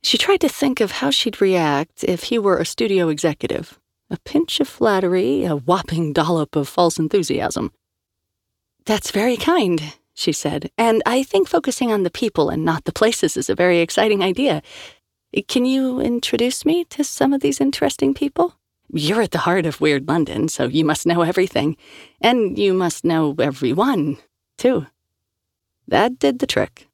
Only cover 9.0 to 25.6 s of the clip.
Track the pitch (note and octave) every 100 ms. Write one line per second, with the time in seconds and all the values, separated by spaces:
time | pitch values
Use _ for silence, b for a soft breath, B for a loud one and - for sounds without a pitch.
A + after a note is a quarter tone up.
9 | - G3+ A#3 A#3+ - F4 G3 E3 D3+ -
10 | _ - - D3 D3 C#3+ - - A3+ -
11 | - B3 C4+ G4 F#4 E4+ C#4 - B3 G#3+
12 | F3 - A#3 - D3 - E3 D#3+ - -
13 | A3 - D#3+ - - - F3+ E3+ E3 -
14 | A3 G3+ F#3+ F3+ C#4 D3+ B B B B
15 | _ _ _ - - C4 B3 C4+ C4 B3+
16 | - A#3+ - - A#3+ - D4+ F4 E4+ -
17 | C#4+ - C4+ C#4 C#4+ C#4 C#4 - - -
18 | C#4 C#4 C#4 - F4 _ _ _ _ D#3+
19 | D3 G#3+ G#3 D#3+ - F#3 D#3+ - D3+ C#3+
20 | C3+ E3 D3 G#2+ D#3+ - B2 D3 D#3 D3+
21 | E3+ E3+ E3 F#3 F#3 - D3 D#3+ B B
22 | B B A3+ B3 G3+ G3 G3+ F#3 F3 -
23 | E3+ D#3+ D3+ D3 C#3 C3+ B2+ D#3 B3+ A3
24 | D3 - _ _ _ - B3 A#3+ C#3 _
25 | _ _ _ _ _ _